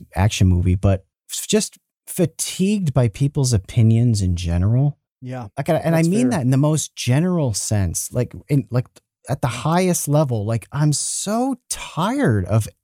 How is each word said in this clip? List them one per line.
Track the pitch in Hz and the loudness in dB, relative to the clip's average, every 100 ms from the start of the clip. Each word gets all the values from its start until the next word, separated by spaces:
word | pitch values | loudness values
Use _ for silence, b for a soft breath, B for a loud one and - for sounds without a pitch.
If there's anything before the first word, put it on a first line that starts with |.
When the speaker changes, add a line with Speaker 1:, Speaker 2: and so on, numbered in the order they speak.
| - - | -8 -2
Speaker 1:
action | 101 - 92 | 0 2 2
movie, | 90 90 92 | 4 2 2
but | 101 95 - _ - | 2 0 -4 _ -14
f-, | - - | -10 -2
just | 214 - _ _ _ - | -2 -2 _ _ _ -10
fatigued | - 247 - - - 190 214 165 | -2 -2 -2 -8 -2 0 0 0
by | 135 123 | 2 0
people's | - 139 151 127 | 0 -2 0 0
opinions | 113 - - 110 113 120 104 | 0 0 2 4 4 4 2
in | 92 87 | 0 -2
general. | 87 87 98 123 143 - _ _ | 0 0 2 2 0 -2 _ _
Speaker 2:
Yeah, | 127 127 110 - | -12 -12 -12 -8
Speaker 1:
Like, | 143 | -2
and | 156 | 0
I | 160 | 0
Speaker 2:
that's | 165 165 | 2 2
Speaker 1:
mean | 202 247 | 2 0
Speaker 2:
fair. | |
Speaker 1:
that | 196 | 0
in | 127 | 2
the | 135 | 2
most | 147 156 - - | 2 0 -4 -6
general | - 131 180 175 135 | 0 0 2 0 -2
sense, | 101 - 104 90 - - | -4 -2 -2 -2 -4 -6
like, | 123 120 - - | -4 -6 -6 -2
in, | 139 117 | -2 0
like, | 120 - - _ _ - | -4 -4 -8 _ _ -8
at | 131 | -6
the | 131 | -4
highest | 110 151 170 185 170 - | -4 -2 0 2 0 0
level. | 147 147 113 104 | 0 2 0 -2
Like, | 113 - | -4 -4
I'm | 143 151 | 0 0
so | 143 - - 196 220 262 254 - | 0 -4 -6 -4 -2 -2 -4 -8
tired | - - - 190 277 208 107 90 | -12 -10 -4 -2 0 2 2 2
of | 110 107 - | 0 -2 -6